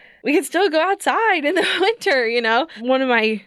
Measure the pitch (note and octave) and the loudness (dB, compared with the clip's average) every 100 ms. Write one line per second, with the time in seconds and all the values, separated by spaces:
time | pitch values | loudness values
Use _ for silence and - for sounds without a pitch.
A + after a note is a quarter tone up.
0 | - _ A#3 D4+ C#4+ E4 G4 D#4 F4 G4 | -20 _ -2 0 0 0 2 2 0 0
1 | - E4 A4+ F4+ C#4+ G4+ G4+ - A#4 A#4 | -2 0 0 0 0 0 -2 0 0 0
2 | G4 C4+ A3+ A#3+ A3+ A3+ D#4+ G#3+ A#3+ C4 | 0 0 0 0 0 0 -2 -4 -2 0
3 | C4 A#3 A3 G#3+ | 2 0 0 -2